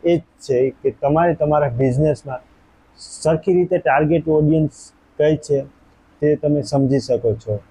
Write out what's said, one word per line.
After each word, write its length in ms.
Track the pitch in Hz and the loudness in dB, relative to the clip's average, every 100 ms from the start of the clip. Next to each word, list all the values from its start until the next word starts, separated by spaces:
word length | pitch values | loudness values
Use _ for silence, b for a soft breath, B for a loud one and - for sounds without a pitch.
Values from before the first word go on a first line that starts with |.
એ 140 | 170 170 | 0 0
જ 20 | |
છે 500 | - _ - 123 131 | -4 _ -4 0 0
કે 220 | - 135 | -2 -6
તમારે 420 | - 139 156 170 | -2 0 2 2
તમારા 360 | 156 151 151 143 | 0 0 0 0
બિઝનેસમાં 720 | 120 135 131 156 139 143 127 - _ _ _ _ - | 0 0 0 0 -2 -8 -14 -16 _ _ _ _ -20
સરખી 560 | - - 156 160 190 | -20 -6 -2 -2 0
રીતે 240 | 180 175 175 | 0 2 0
ટાર્ગેટ 500 | 160 135 151 165 160 | 0 0 2 0 0
ઓડિયન્સ 680 | 151 151 160 151 - - _ _ - | 2 2 2 0 -6 -20 _ _ -2
કઈ 200 | 151 151 | 0 0
છે 240 | - 139 135 _ _ _ _ - | -2 -4 -4 _ _ _ _ -2
તે 140 | 151 147 | 0 0
તમે 260 | 151 147 | 0 -2
સમજી 380 | 131 139 135 135 | 0 0 2 0
શકો 340 | 120 120 113 | 0 -2 -2
છો. 260 | 110 - 104 - | -4 -4 -8 -8